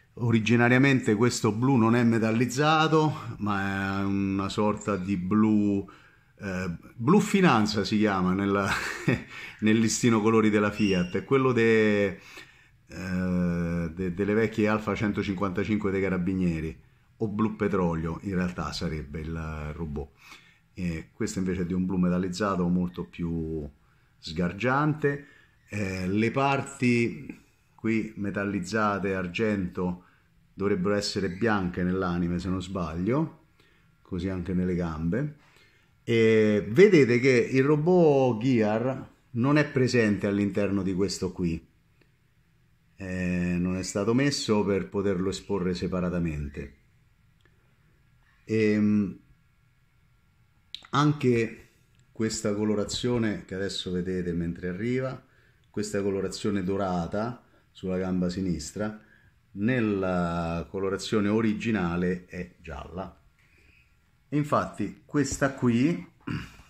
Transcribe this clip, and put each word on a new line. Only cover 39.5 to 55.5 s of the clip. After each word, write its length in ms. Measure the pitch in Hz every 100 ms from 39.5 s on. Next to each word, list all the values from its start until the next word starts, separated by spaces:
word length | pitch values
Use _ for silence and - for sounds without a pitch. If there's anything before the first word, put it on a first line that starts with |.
| 151
è 100 | 147
presente 600 | 131 123 120 107 95 104
all'interno 560 | 101 101 98 101 98
di 120 | 92
questo 380 | 90 95 - 92
qui, 320 | - 87 82 - _ _ _ _ _ _ _ _ _ _ _ _ -
eh, 600 | 95 92 90 90 87 87
non 180 | 90 92
è 60 |
stato 320 | 92 104 101
messo 500 | 123 139 139 - 107
per 240 | 98 95 87
poterlo 420 | 101 98 90 95
esporre 440 | 92 - 98 90
separatamente. 1040 | 90 90 90 87 87 85 73 71 - 71 - _ _ _ _ _ _ _ _ _ _ _ _ _ _ _ _
Ehm, 760 | - 110 107 104 107 104 95 - - _ _ _ _ _ _ _ _ _ _ _ _ _ _ - -
anche 720 | 139 151 147 123 117 113 - - _ _ _ _
questa 420 | - 110 - 110
colorazione 880 | 104 107 104 101 - 123 123 110 90 -
che 80 |
adesso 360 | 92 98 - 95
vedete 420 | 90 90 92 87
mentre 360 | 85 85 85 90
arriva, 520 | 90 117 127 131 - - _ _